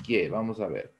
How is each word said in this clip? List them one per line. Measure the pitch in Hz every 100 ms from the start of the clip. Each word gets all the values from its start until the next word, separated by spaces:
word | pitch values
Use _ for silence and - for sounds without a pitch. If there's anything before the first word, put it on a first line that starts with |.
| 107
Y. | 110 80
Vamos | 104 113 110
a | 92
ver. | - - _